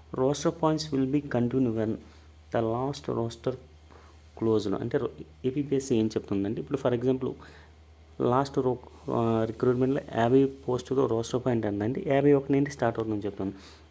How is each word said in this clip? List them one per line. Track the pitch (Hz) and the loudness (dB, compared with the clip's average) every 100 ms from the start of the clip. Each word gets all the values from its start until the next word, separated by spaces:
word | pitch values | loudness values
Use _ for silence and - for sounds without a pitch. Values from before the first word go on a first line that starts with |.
| - | -10
Roster | - 131 147 170 | -2 0 2 -2
points | 165 160 156 156 | 0 0 0 -2
will | 135 131 | -2 0
be | 147 | 0
continue | 143 120 120 127 123 | 0 0 0 2 2
when | 110 110 107 - - - - - | 0 -2 -4 -8 -20 -20 -20 -6
the | 120 | -2
last | 113 117 131 139 - | 0 -2 -4 -6 -4
roster | 120 117 - 127 127 - - - - - - - - | -4 -4 -4 -6 -6 -12 -20 -20 -20 -20 -20 -20 -2
closed. | 113 110 101 95 | 2 2 2 -2
అంటే | 120 139 | -2 -2
రో-, | 123 - - - 131 | -4 -8 -16 -6 -4
ఏపీపీఎస్సీ | 139 143 139 135 113 | -2 -2 -2 2 2
ఏం | 110 | 2
చెప్తుందంటే, | 110 - 98 101 131 | 0 -2 -2 -2 -4
ఇప్పుడు | 147 143 | -6 -2
for | 127 | 0
example | 120 127 131 127 127 - - - - - - - - | 0 0 0 -2 -8 -14 -20 -20 -20 -20 -20 -20 -4
లాస్ట్ | 131 127 139 143 | 2 2 2 0
రో-, | 127 120 - - - | 0 -2 -8 -14 -4
ఆ, | 123 113 113 | 0 2 2
రిక్రూట్‌మెంట్‌లో | 113 110 123 123 131 143 - 113 | 0 0 2 2 2 0 -2 0
యాభై | 117 135 135 | 4 6 4
పోస్టుతో | - - 123 - 131 127 | 0 -4 -4 -2 0 2
రోస్టర్ | 113 113 127 | 0 0 -2
పాయింట్ | 131 117 110 | 0 0 0
ఎంతంటే | 101 107 147 170 | -2 -2 -2 0
యాభై | 139 143 | 4 6
ఒకటి | 139 139 | 4 4
నుండి | 139 143 | 2 0
స్టార్ట్ | - 117 113 | 0 -2 0
అవుతుందని | 110 104 101 | -2 -2 -4
చెప్తుంది. | 95 98 98 - - - | -4 -6 -6 -14 -20 -20